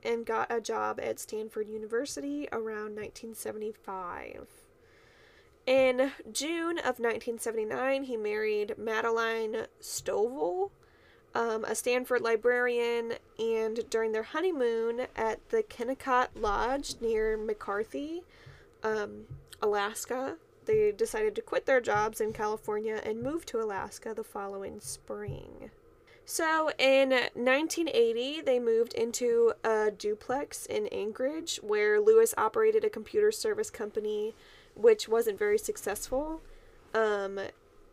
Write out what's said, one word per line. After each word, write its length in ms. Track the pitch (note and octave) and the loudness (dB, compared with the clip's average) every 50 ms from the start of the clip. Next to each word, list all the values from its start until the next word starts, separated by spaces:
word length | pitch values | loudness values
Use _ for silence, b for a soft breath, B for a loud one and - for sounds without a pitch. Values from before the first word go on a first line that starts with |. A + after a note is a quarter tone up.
| - | -4
and 240 | A3+ A#3 A#3 A3+ | -2 -2 -2 -2
got 240 | - A3+ A3 A3+ - A#3 | -2 -2 -2 0 0 -2
a 80 | A3+ | -4
job 380 | G#3 - A3+ G#3+ G#3+ G#3+ G#3+ - | -2 -2 -4 -2 -2 -2 -4 -4
at 200 | - A#3 A3+ - | -4 -4 -4 -6
Stanford 480 | - - A3 G#3+ A3 A3 - G#3+ G#3+ G#3 | -8 -8 -8 -8 -8 -8 -6 -6 -6 -6
University 800 | G#3+ G#3+ A3 G#3+ A3+ A#3 C#4+ - - C#4+ C#4 C#4+ C#4+ D4 D4 - | -6 -10 -8 -4 -2 -2 -2 -2 -6 -8 -6 -6 -6 -6 -6 -6
around 440 | - A3+ A3 A3 G#3+ G#3+ G#3+ G#3+ G#3 | -6 -6 -6 -6 -6 -8 -8 -8 -8
nineteen 380 | G#3+ G#3 - - - - A3+ A3 | -10 -12 -12 -12 -14 -16 -14 -14
seventy-five. 1120 | - - G#3+ G#3 G#3+ G#3+ A3 G#3+ - - G3+ F#3+ F#3+ F3+ F3 - C#2+ B1+ - - - - - - - - _ _ b b b b b b b b b b b b b b b b _ - | -10 -10 -10 -8 -6 -8 -8 -10 -10 -12 -10 -10 -8 -8 -8 -10 -10 -12 -12 -12 -14 -16 -18 -20 -20 -20 _ _ b b b b b b b b b b b b b b b b _ 0
In 460 | B3+ C4 C4+ C4 B3+ B3+ B3+ C4 C#4 - - - A3 G#3+ | 4 4 6 6 4 4 2 0 0 0 -10 -16 -8 -8
June 460 | - C#4 D#4 E4+ E4 E4 E4+ E4+ E4+ | -6 -4 -4 -4 -2 -2 -2 -4 -2
of 200 | - B3+ B3 - | -2 -2 -2 0
nineteen 400 | A#3 A#3 G#3+ A3 - A#3+ A#3 A3+ | 0 -2 -2 -2 -4 -6 -6 -4
seventy-nine, 680 | - A#3+ A3+ A3+ G#3+ - C4+ B3 B3+ C4+ C4+ C4+ C#4 | -6 -4 -2 -2 -2 -2 -2 -2 0 0 0 0 -2
he 120 | B3+ A#3+ | -4 -4
married 580 | A3 G#3+ G#3 G#3 G#3+ G#3+ G#3+ G#3+ G#3 G#3 G#3+ - - | -4 -2 -2 -2 0 0 0 0 0 -2 -4 -6 -8
Madeline 880 | G#3 A3+ A3 A3 A3+ A#3 A3+ A3+ A3+ A3+ A3+ A3+ A3+ G#3+ A3+ A3 - - _ _ | -4 -2 -2 0 0 0 0 0 0 0 0 -2 -2 -2 -4 -4 -6 -8 _ _
Stovall, 880 | - - - - - - - G3+ G#3+ A#3+ C4 D4+ D4 F4 F4+ F#4 G4 G4+ - _ b b b b b b b b b b - | -14 -10 -10 -6 -4 -2 0 0 0 0 0 -2 -2 -2 0 0 -2 -4 -4 _ b b b b b b b b b b -4
um, 300 | A#3 A#3 A#3 A3 A3 - | -2 -2 0 -2 -2 -2
a 100 | - A3+ | -4 -4
Stanford 460 | - - B3 B3 B3+ B3+ - B3+ A#3+ A3+ | -2 0 0 0 0 0 0 -2 0 2
librarian, 920 | A#3 A3+ G#3+ A3 B3 B3 B3 B3 B3 A#3+ - A#4 A#3 - A#3 - - - - _ - - - | 2 0 2 4 4 4 4 2 2 2 2 0 0 0 -2 -2 -4 -6 -8 _ -18 -8 -4
and 420 | A4 - A3+ A3 A3 A3 A3 A#3+ A3 - | -2 0 0 0 0 -2 -2 -4 -6 -2
during 220 | - A3 A3+ A3 G#3+ | -2 0 0 0 0
their 120 | A3 A3 | -2 -4
honeymoon 800 | - - D#4 E4+ F#4+ E4 C#4 B3 A#3 A3+ A3+ A3+ A#3 A#3 A#3+ B3+ - - | -2 -4 0 0 0 0 2 0 0 2 0 0 -2 -2 -4 -6 -8 -4
at 320 | - A3+ A3 G#3+ - - - | -4 -2 -2 -2 -4 -6 -2
the 120 | A#3 A3 G#3+ | 0 0 0
Kennicott 680 | - - - A#3 B3 C4+ - - C4+ B3 B3 - - - | -2 -6 -8 -4 -4 -4 -6 -2 2 2 2 2 0 -2
Lodge 600 | G#3+ A3 G#3 G3+ A3 A3 A#3+ C4+ C#4+ - - - - | -2 0 0 0 0 0 0 -2 -2 -4 -6 -8 -4
near 360 | A#3 A3+ A3+ G#3+ A3 A3 A3 | -2 0 0 2 2 0 0
McCarthy, 840 | A3 G#3+ A3 G#3 - - - G3 G3+ A3+ - - C#4 C#4+ D#4 E4 F4 F4 B B B B B B B B B B _ - | -2 -2 -4 -6 -6 -4 -4 -4 -4 -4 -4 -6 -8 -6 -6 -8 -10 -10 B B B B B B B B B B _ -4
um, 400 | A3 G#3+ G#3+ G#3 G#3 G#3 G#3+ A3 - C#3 - - - - - G#3 | -4 -2 -2 -4 -6 -8 -14 -14 -14 -16 -16 -16 -20 -10 -4 -2
Alaska, 720 | G#3 G#3 G3+ G3+ G#3 A3 - - - A#3+ B3+ C4+ C#4+ E4 - _ _ _ - - | 0 0 2 0 -2 -4 -8 -8 -6 -4 -4 -4 -6 -8 -10 _ _ _ -12 -2
they 260 | - A3 G#3+ G#3+ G#3 G3+ | 2 4 4 4 4 4
decided 420 | G3 A3+ - - G#3+ G#3+ G#3+ G#3 | 2 -2 -2 0 0 0 0 -2
to 60 | A3+ - | -2 -6
quit 220 | - - - - | -2 -4 -2 2
their 160 | - C4+ B3+ | 4 4 4
jobs 400 | A3 A3+ G#3 G#3 G#3+ A3 A3 - | 4 4 2 2 2 0 0 -2
in 120 | G#3+ G#3+ A3 | -2 -2 -2
California 680 | - - - A3 G#3+ - - G#3 G#3+ A3 A3 A3 G#3+ - | -2 -2 -2 -2 -4 -4 -4 -4 -2 -2 -4 -4 -4 -4
and 180 | A3 A3 A3+ A#3+ | -4 -4 -2 -4
move 240 | C4+ D#4 E4+ - | -4 -4 -4 -6
to 140 | - - A3+ A3+ | -4 -4 -4 -2
Alaska 500 | G#3+ G3 F#3+ - G3 - - - A3+ G#3+ | -2 -4 -6 -8 -8 -10 -12 -10 -8 -8
the 100 | A3 G#3+ | -8 -10
following 540 | - - G#3 G3 G3 G3 G3 G3 - - G#3 | -10 -8 -8 -8 -8 -8 -8 -10 -10 -12 -12
spring. 880 | - - - - - - G#3+ G#3 G#3 G3+ - - - - - - - - - - _ - - _ B B B B B | -12 -12 -14 -14 -10 -10 -10 -8 -8 -8 -8 -10 -12 -16 -16 -16 -18 -18 -20 -20 _ -20 -20 _ B B B B B
So 460 | - - - E4 D#4+ D#4+ D#4 D#4 D4+ - - | -6 -2 0 2 4 4 4 2 2 2 4
in 360 | C4 C4+ C4+ C4+ C4+ C4 C4 B3 - - - | 6 6 8 8 6 6 4 4 2 0 -2
nineteen 520 | - A#3+ C4 C4 C#4+ D#4+ D#4+ - E4+ E4 D4 | 0 2 4 4 4 2 0 0 -2 -2 2
eighty, 520 | - A#3 A#3 A3+ A3+ A#3 B3 C#4 D4+ D#4+ | 4 4 4 4 4 0 -2 -4 -4 -2
they 180 | D4+ C4+ B3 B3 | 0 2 2 2
moved 360 | A#3+ A#3 A3+ A3+ A#3+ A#3+ - | 4 2 4 4 2 2 0
into 580 | - A3+ A#3+ A#3 - B3 A#3+ A#3 A#3 A#3 A3+ - - - | -2 -2 -2 -2 -2 0 2 4 6 6 4 4 2 0
a 280 | A3+ A3 G#3+ G#3+ G#3+ G3 | 0 2 2 2 0 0
duplex 720 | - - G#3 G#3+ G#3+ - - B3 C#4+ D4 - - - - | -2 -4 -4 -4 -4 -4 -4 -2 -2 -2 -6 -10 -14 -8
in 220 | - - G#3+ G#3+ - | -4 -2 -2 -2 -2
Anchorage 720 | - - G3 A3 G#3 - B3+ C#4 D#4 D#4+ E4 - - - - | -4 -4 -4 -4 -4 -2 -2 -2 -2 -4 -6 -6 -8 -6 -2
where 380 | G#3 G#3+ G#3 G#3 G#3 G#3+ G#3+ | -2 0 2 4 4 4 6
Lewis 340 | G#3 A3 A3 A3+ A3+ A3 - | 8 10 10 10 8 8 4
operated 480 | - G#3+ A3 - A3 A3 A3 G#3+ G#3+ G#3+ | 2 0 2 4 4 4 6 6 4 2
a 60 | G#3+ | 2
computer 400 | - A3 G#3+ - - G#3+ G#3 G#3+ | -2 -4 -10 -2 2 4 4 4
service 400 | A3+ - - A3 G#3 G#3+ A3 - | 4 2 -2 -2 0 0 -2 -6
company 640 | - - G#3+ G#3+ - A3 G#3 G#3+ G#3+ G#3 G#3+ A3 - B B B B B B B B | -4 -8 -8 -4 -4 -4 -2 -2 -2 -2 -4 -4 -6 B B B B B B B B
which 320 | - G#3 A#3+ A3 G#3+ - | 6 8 8 8 8 4
wasn't 320 | A3 A3 A3+ A#3 A3+ G3 F#3+ | 0 2 2 2 0 0 0
very 200 | G#3 G#3 G#3 A3 | 2 2 2 2
successful. 840 | - - G#3 - - G3+ G3+ - - - B3+ C4+ D4+ D#4 D#4+ D#4+ - B B B B B B B B - - | 2 -2 -6 -4 -4 -4 -4 -4 -6 -4 -4 -4 -2 -4 -8 -10 -12 B B B B B B B B -4 0
Um, 440 | A3 A3 G#3+ G#3 G3+ G3 G3 G3 G3 F#3+ - - _ _ _ _ - - - | 2 2 2 2 0 -2 -4 -6 -6 -8 -8 -12 _ _ _ _ -20 -20 -20